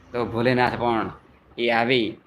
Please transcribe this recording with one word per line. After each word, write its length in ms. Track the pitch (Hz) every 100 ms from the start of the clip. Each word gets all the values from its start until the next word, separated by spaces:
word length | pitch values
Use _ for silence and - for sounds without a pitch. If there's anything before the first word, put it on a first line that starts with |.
| -
તો 140 | 120 110
ભોલેનાથ 540 | 113 120 123 120 117
પણ 320 | 117 113 95 - _ _ _ -
એ 120 | 117
આવી 480 | 117 117 131 104 -